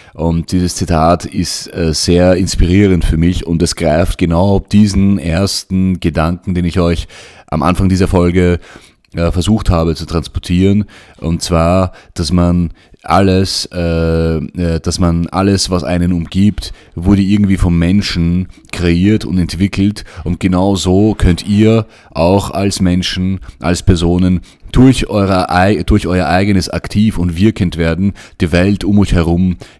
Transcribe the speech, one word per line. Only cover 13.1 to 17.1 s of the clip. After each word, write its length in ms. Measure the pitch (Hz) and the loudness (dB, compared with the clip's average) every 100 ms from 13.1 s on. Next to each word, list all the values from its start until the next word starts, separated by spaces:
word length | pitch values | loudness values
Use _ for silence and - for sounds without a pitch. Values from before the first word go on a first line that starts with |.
| 87 98 92 95 - - | 2 2 2 0 -4 -8
äh, 640 | 90 85 82 82 82 82 80 | -6 -2 0 0 0 0 -2
äh, 440 | - 90 87 82 | -6 -4 -2 -2
dass 180 | 90 87 | -2 0
man 280 | 87 85 85 | 0 0 -2
alles, 420 | 92 98 98 - | 0 0 0 0
was 140 | 90 | -4
einen 280 | 73 87 87 | -2 -2 0
umgibt, 600 | 90 78 92 104 95 - - - | -2 -2 0 0 0 -8 -14 -16
wurde 280 | - 90 | -4 0